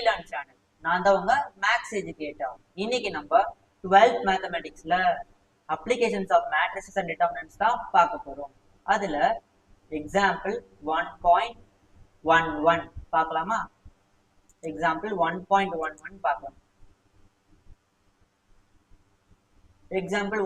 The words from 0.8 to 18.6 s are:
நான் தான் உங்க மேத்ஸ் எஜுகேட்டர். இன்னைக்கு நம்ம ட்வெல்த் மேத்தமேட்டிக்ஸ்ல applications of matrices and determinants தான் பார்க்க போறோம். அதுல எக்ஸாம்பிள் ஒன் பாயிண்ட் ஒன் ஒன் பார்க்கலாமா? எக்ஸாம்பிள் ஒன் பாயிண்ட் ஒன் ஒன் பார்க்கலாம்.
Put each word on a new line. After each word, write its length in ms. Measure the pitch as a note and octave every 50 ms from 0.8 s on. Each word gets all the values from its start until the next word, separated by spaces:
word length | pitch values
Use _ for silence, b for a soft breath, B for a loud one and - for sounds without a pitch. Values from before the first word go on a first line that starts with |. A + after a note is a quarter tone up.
| -
நான் 200 | E3 F3 F3+ F#3
தான் 100 | G3 G3 F#3
உங்க 160 | F3+ G3+ B3+ C#4+ - - - G3 G3
மேத்ஸ் 300 | G#3 A#3 A#3+ - - A3+ G3
எஜுகேட்டர். 520 | F3 E3 D#3+ - D3+ D3 - - C#3+ - - - _ _ _ F3 G3+
இன்னைக்கு 260 | A#3 B3+ B3 G#3+ G3 E3
நம்ம 240 | D3+ D3 - D#3 F3+ G3 - - _ _ _ _ _ -
ட்வெல்த் 420 | F#3 F#3+ G3 A3+ B3 - - F#3+ F#3+
மேத்தமேட்டிக்ஸ்ல 680 | F#3+ F#3+ F#3+ F3 F3 E3 D#3 D#3+ - - - D#3+ F3 F3+ F#3 F3+ E3 - - _ _ _ _ _ _ _ _ - -
applications 540 | - - A3 B3 A#3 A#3 G#3 G3 G3+ F#3+ - F#3 E3+
of 60 | - - D3+
matrices 420 | D#3 E3+ F3 - G3 - - - G3
and 80 | F3+ E3+ D#3+
determinants 420 | - F3 E3+ - - - - _ - G3+
தான் 160 | A3+ B3 - - - -
பார்க்க 260 | F3 E3+ - - - - -
போறோம். 260 | - C#3+ C#3+ - _ _ _ _ _ _ - - -
அதுல 220 | E3 G3+ F#3 D3 C#3+ E3 G3 A3+ - _ _ _ _ _ _ - _ _ - D#3 D3+
எக்ஸாம்பிள் 560 | D3+ - - G3 G3+ F#3+ F3 - - G3 A3+ - - _ _ _ D3 D3+ D#3+ E3
ஒன் 120 | F3 - - - -
பாயிண்ட் 340 | F3 F3 F3 F3 - - - - _ _ _ _ _ _ - - _ _ _ - D#3+ E3
ஒன் 160 | E3 E3 D#3+ - G2 G2+ A2+ A2+
ஒன் 120 | A2+ - - - - - - -
பார்க்கலாமா? 440 | D#3+ E3 E3 E3 D#3+ E3 F#3+ A3+ G#3 - - _ _ _ - _ _ _ _ _ _ _ _ _ _ _ _ _ _ - D#3+
எக்ஸாம்பிள் 460 | D#3 D3+ E3 E3 D#3+ E3 F#3 G#3+ G#3 F3 E3+ E3
ஒன் 140 | E3+ F#3 F3+ -
பாயிண்ட் 240 | G3 G3 G3 F#3 E3+ D#3+ D#3+ D#3+
ஒன் 100 | D3+ - -
ஒன் 180 | - G3 G3 - D3+
பார்க்கலாம். 300 | C#3+ - - - - - _ _ _ _ - - _ _ _ _ _ _ - _ _ _ _ _ _ _ _ - - _ _ _ _ _ _ _ _ _ _ _ _ _ _ _ _ _